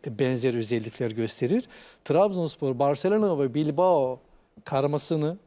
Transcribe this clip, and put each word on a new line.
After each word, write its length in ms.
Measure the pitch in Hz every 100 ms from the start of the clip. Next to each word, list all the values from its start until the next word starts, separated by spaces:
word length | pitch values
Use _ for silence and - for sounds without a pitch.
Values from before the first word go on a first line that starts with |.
| 147
benzer 460 | 107 131 127 127
özellikler 580 | 120 110 120 110 - 120
gösterir. 520 | 110 113 - 123 220 - - - -
Trabzonspor, 760 | - 151 208 185 160 - 139 123
Barcelona 600 | 139 147 185 214 208 156
ve 140 | 135
Bilbao 680 | 139 151 147 185 165 131 127 _ _ _ -
karmasını 720 | - 139 143 147 - 160 151 185